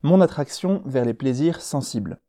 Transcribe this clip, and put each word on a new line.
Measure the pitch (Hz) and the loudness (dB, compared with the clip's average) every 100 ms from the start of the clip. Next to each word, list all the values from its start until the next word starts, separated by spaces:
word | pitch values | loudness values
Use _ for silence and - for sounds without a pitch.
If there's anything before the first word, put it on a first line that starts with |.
mon | 143 185 | 4 6
attraction | 175 - 143 - 185 196 | 4 2 -8 -4 -2 -2
vers | - 131 | -2 0
les | 120 | 0
plaisirs | 113 135 127 156 165 | 0 -2 0 0 -2
sensibles. | - 147 - 117 95 - | -6 -6 -4 -6 -6 -10